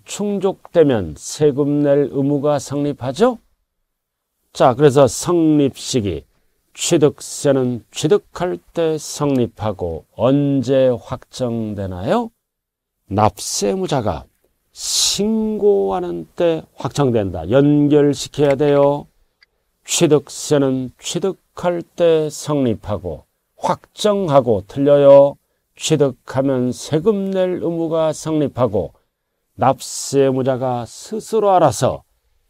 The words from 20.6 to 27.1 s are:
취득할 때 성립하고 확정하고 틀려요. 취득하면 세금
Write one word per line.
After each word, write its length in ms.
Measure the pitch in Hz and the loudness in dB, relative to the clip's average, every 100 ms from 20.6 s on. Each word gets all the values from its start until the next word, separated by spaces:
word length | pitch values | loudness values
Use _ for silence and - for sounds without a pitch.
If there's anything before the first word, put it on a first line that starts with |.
| 135 131 127 _ | 0 -2 -6 _
취득할 840 | - 175 190 - _ - 180 175 | -10 -6 -6 -6 _ -6 -4 -4
때 480 | - - 170 160 151 | -8 0 2 2 0
성립하고 960 | - - 147 123 101 - 98 85 71 _ _ _ _ | -6 -4 0 0 -2 -6 -8 -8 -12 _ _ _ _
확정하고 1040 | - 165 _ - 208 202 180 139 120 101 - | -4 -4 _ -4 -2 0 2 2 2 -2 -2
틀려요. 680 | 139 139 143 139 139 143 143 _ _ _ _ | -2 4 6 8 8 8 0 _ _ _ _
취득하면 920 | - 156 139 120 - 131 135 127 123 | -2 2 0 -2 -8 -4 0 0 -2
세금 580 | 117 - 156 190 | -4 -4 -2 0